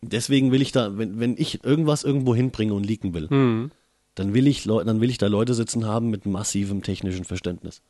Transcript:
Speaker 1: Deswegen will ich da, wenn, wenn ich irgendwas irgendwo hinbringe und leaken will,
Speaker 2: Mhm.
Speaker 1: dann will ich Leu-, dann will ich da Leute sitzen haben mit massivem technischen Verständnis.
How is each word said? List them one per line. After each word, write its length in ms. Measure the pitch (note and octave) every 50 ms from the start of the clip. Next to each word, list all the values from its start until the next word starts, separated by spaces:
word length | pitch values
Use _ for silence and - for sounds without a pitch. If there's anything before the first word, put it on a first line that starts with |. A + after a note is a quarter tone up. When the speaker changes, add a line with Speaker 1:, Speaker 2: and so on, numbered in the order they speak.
Speaker 1:
Deswegen 520 | - A2+ - A#2+ A#2+ - C#3 C#3 C3 C3 B2+
will 100 | C3+ C#3
ich 100 | C3 -
da, 240 | C3+ A#2 G#2 G2
wenn, 220 | G2+ A2+ G#2 G2 A2
wenn 180 | A#2 A#2+ A#2+
ich 280 | - D#3+ - - - -
irgendwas 400 | A#2+ C#3 D#3 E3 D3+ D3+ D3 -
irgendwo 300 | D3 C#3 C#3+ C3 B2+ A#2+
hinbringe 400 | A2+ B2+ C3 B2+ - A2 A2 G#2
und 100 | G2+ G2+
leaken 300 | G2+ A2+ G#2+ - G2 E2+
will, 140 | E2 D#2 F#2+
Speaker 2:
Mhm. 400 | C3+ C#3 C3+ B2 A2+ A2 A#2 D3 - _ _ _ _ _ _ _ _
Speaker 1:
dann 200 | - F#2+ G2+ G2+
will 120 | B2 C3
ich 180 | C#3+ C#3 - -
Leu-, 200 | G#2 A2 A2+ E2+
dann 160 | A2 A2+ A2
will 100 | A2+ B2
ich 80 | B2 -
da 80 | -
Leute 280 | G2+ G#2 G2+ A2+ A#2+ B2+
sitzen 320 | A2+ A#2 A2 - A#2 A2+
haben 240 | A2 G#2+ A#2 A2+ A#2
mit 160 | G#2+ G2 -
massivem 560 | G2+ G2 F#2 G#2 - - G2+ G2+ G2 G2+ G2 -
technischen 420 | - G2 - - F#2+ F#2 F#2 F2+
Verständnis. 580 | - F#2 F#2 - F2+ F2+ E2 - F2+ - - _ _